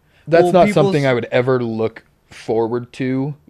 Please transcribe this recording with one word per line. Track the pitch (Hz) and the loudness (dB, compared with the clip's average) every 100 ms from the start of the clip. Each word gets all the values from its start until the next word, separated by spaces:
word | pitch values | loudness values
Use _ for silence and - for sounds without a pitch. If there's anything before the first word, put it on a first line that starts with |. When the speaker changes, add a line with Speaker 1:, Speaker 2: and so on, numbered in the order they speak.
| _ _ - | _ _ 0
Speaker 1:
That's | 165 175 | 2 4
Speaker 2:
Well, | |
Speaker 1:
not | 180 202 | 4 4
Speaker 2:
people's | 170 151 | 4 2
Speaker 1:
something | 156 139 | 2 0
I | |
would | 123 113 | 0 0
ever | 127 123 127 | 0 0 0
look | 120 110 110 - - _ _ | -2 -4 -4 -6 -20 _ _
forward | - - 113 113 120 123 | -14 -4 -2 0 -4 -8
to | - 131 131 139 143 | -8 -4 -4 -6 -10